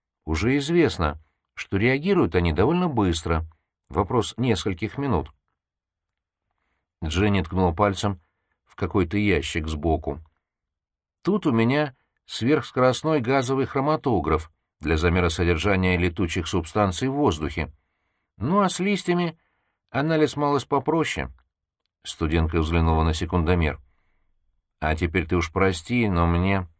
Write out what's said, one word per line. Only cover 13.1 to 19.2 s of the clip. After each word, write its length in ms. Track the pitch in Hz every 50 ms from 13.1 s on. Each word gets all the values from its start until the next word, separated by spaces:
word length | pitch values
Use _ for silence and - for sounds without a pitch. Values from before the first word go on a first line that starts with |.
| 160 143
газовый 460 | 110 123 135 139 127 123 135 135 131
хроматограф 840 | - - 139 135 147 156 156 - 139 113 87 73 76 80 78 - - _ _ _ _ _ -
для 160 | - 76 80
замера 320 | 78 85 87 85 92 90 87
содержания 680 | - - 85 85 87 78 85 104 98 95 92 92 90 85
летучих 500 | 90 90 82 - 95 85 - 95 85 -
субстанций 600 | - 90 82 - - 107 104 95 90 - 131 135
в 40 |
воздухе. 580 | 135 143 147 117 87 80 78 69 - 85 76 - - _ _ _ _ _ _ _ _ _ _ _ _ -
Ну 220 | 98 139 190 208
а 100 | 196 180
с 100 | - -
листьями 580 | 180 202 202 185 - - 175 175